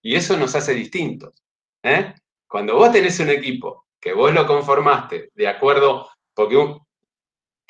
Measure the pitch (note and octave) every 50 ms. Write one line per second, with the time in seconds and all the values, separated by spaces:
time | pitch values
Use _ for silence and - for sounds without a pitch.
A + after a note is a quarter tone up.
0 | _ A2+ B2+ E3+ E3+ - F#3+ D#3 C#3+ B2+ - D3 - - C3 A#2 G#2+ - - F3+
1 | D#3+ - - - - - _ _ _ _ _ _ _ _ _ _ - A#2+ C#3+ F3+
2 | G3 F#3+ - _ _ _ _ _ _ _ - G#2 G#2 G#2+ A2+ D3+ A3 A#3+ A#3+ G#3
3 | F3+ F3 - - D#3+ D3 C#3+ C#3+ C#3+ C3 B2+ B2 - - - - _ _ _ _
4 | - F2 F#2 G#2 B2+ D3 D#3+ E3+ D3+ D3+ D3 C#3+ C#3 - C#3 D3 C#3+ D3 C#3 B2+
5 | - - - - - - _ G#2 G#2 G2 G2+ - C3 C3+ C#3+ C#3 C#3 C#3 B2+ -
6 | - - _ _ _ _ _ - G#2+ G#2 A#2+ C#3 D3 C#3+ D3 - _ _ _ _
7 | _ _ _ _ _ _ _ _ _ _ _ _ _